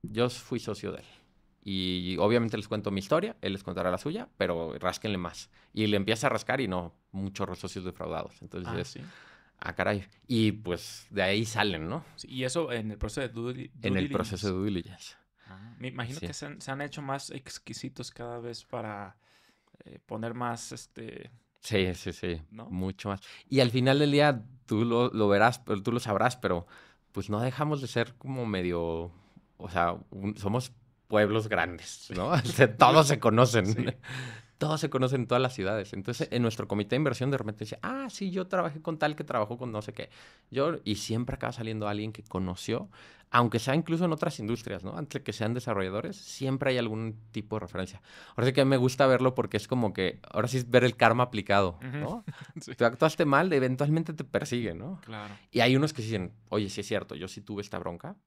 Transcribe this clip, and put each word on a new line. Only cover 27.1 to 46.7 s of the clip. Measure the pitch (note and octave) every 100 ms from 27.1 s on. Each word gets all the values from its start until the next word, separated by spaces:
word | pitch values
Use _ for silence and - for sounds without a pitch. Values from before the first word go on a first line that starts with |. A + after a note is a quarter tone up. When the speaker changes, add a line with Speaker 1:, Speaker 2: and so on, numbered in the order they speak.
Speaker 1:
pues, | - G2
no | G#2
dejamos | B2 C3 D3+ D3
de | B2+
ser | A#2+ A#2 -
como | - C3+
medio... | A#2 G2 F2+ E2+ E2+ E2 E2+ E2+ _ - _ _
o | F2
sea, | E2+ E2+ F2 -
un, | - G2 G#2
somos | G2 A#2 B2+ - _ _ _
pueblos | G#2+ G#2+ A2 A2
grandes, | G2 E2 E2+ - - -
¿no? | F2+ G#2+
<laughs> |
O | B2
sea, | A#2 - C3 G#2+
todos | B2+ D3 C#3+
se | C#3
conocen. | A#2 G#2+ B2 A2+ F#2+
Speaker 2:
Sí. | A2+ - - - - B2+ - - _
Speaker 1:
Todos | D3+ D#3
se | D3
conocen | C3+ B2+ C3+
en | A#2
todas | B2
las | B2+
ciudades. | B2+ F#2+ G#2+ G2
Entonces, | F#2+ F#2+ A#2+ -
en | A#2+
nuestro | A#2 A2 F#2+
comité | G2+ G2+
de | B2+
inversión | D3 A#2+ B2+
de | C#3
repente | G#2 G#2+
dice, | G#2+ -
"Ah, | - C4 C4
sí, | - G3
yo | F#3 F#3
trabajé | F#3 E3+ D3+
con | D#3 D#3
tal | D3+ D3+
que |
trabajó | D3 A#2+ G#2 A#2+
con | B2+
no | G#2+
sé | -
qué". | A#2 - - - - _
Yo, | A#2+ D3 E3
y | - G2+
siempre | - A2+ A#2+
acaba | - A#2
saliendo | B2 A2+ A2 G#2
alguien | G#2 G#2+
que | G#2+
conoció, | A2 - F#2+ F2+ - A2+ G3+ - - - _
aunque | A#2+ A#2+ A#2
sea | B2+
incluso | C#3+ E3 E3
en | F3
otras | D#3 - D3
industrias, | G#2+ A#2 - F#2+
¿no? | F#2+ G#2+
Antes | D3 -
de |
que | -
sean | G#2 A2
desarrolladores, | A#2 B2 G2+ F#2 G2+ - G3
siempre | - - C3+ C3 C3+